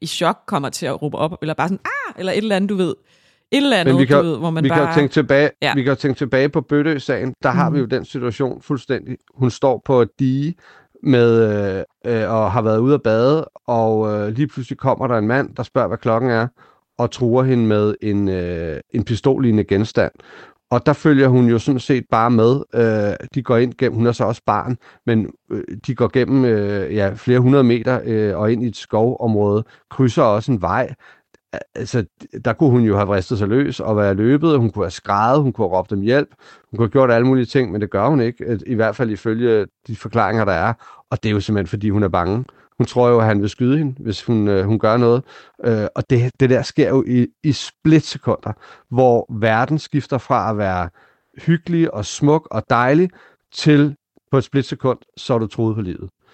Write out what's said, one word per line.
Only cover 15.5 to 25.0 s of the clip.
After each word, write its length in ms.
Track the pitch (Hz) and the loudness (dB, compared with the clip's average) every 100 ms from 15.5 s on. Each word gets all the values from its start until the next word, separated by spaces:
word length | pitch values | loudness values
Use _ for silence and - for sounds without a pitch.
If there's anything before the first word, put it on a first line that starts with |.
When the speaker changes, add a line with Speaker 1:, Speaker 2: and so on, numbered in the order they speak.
| - | -8
Speaker 2:
der 80 | |
spørger, 240 | 117 - 101 | -6 -2 -2
hvad 100 | 113 | -2
klokken 320 | 120 113 127 | -2 0 0
er, 160 | 113 120 _ _ _ _ - | 0 -2 _ _ _ _ -6
og 140 | 120 | -6
truer 320 | - 120 123 | -2 0 2
hende 220 | 131 123 110 | 2 2 2
med 300 | 107 104 - | 2 0 -2
en, 260 | 107 101 98 | -2 -2 -2
øh, 500 | 92 87 85 82 73 - | -2 -4 -6 -8 -10 -8
en 100 | 120 | -6
pistollignende 600 | 107 110 139 135 127 107 | -4 -2 0 2 2 2
genstand. 480 | 98 98 107 - 90 - - - - _ - | 2 0 0 0 -2 -4 -20 -20 -20 _ -4
Og 140 | 120 - | -2 0
der 80 | |
følger 340 | 139 160 139 135 | 2 4 4 6
hun 180 | 127 120 | 4 4
jo 100 | 117 | 2
sådan 200 | - 127 | 0 -2
set 240 | - 131 - | 0 -2 0
bare 200 | 113 117 | 0 2
med. 300 | 117 113 135 - | 4 4 2 -2
Øh, 540 | 120 113 107 104 - - 139 | 0 0 0 -2 -4 -8 -6
de 60 | |
går 140 | 120 117 | 0 0
ind 160 | 123 - | 0 0
gennem, 200 | 127 110 | -2 0
hun 100 | 120 | 0
er 40 | |
så 120 | 117 | 0
også 180 | 107 117 - | -2 -2 -2
barn, 320 | 104 127 123 _ - | -2 -2 -8 _ -10